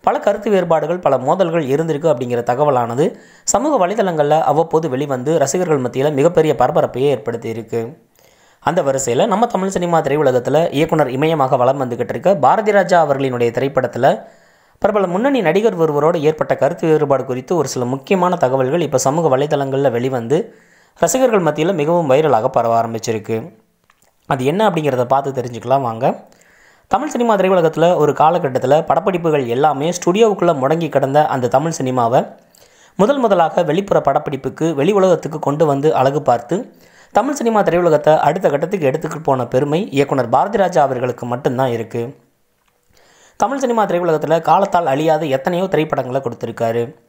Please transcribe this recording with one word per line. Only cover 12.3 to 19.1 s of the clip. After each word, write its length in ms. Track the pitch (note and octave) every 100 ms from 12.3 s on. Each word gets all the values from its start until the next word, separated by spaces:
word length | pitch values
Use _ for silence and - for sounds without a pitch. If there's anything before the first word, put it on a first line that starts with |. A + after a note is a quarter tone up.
| F#3+
பாரதி 340 | C3 F3+ G#3
ராஜா 360 | G3+ F3+ F3+ D3+
அவர்களினுடைய 440 | C3+ C3+ B2 A#2+
திரைப்படத்துல 720 | A#2 C3+ C#3 B2 - C3 G#3 - _ _ _ _ _
பிரபல 280 | G3+ G3+ F#3+
முன்னணி 340 | F3+ B3+ C4+
நடிகர் 360 | F3 F3+ A3+ F#3
ஒருவரோடு 460 | D#3+ C#3+ D3+ F3
ஏற்பட்ட 340 | D3 D#3 D3 C3
கருத்து 320 | C3+ E3+ E3
வேறுபாடு 360 | D#3 D3 C3+
குறித்து 320 | B2+ B2+ C3 F3
ஒரு 120 | C3+
சில 160 | -
முக்கியமான 520 | B2 C3+ - G3 F3+ F3
தகவல்கள் 440 | B2+ C3+ B2+ E3
இப்ப 180 | D3+ B2+
சமூக 380 | C3+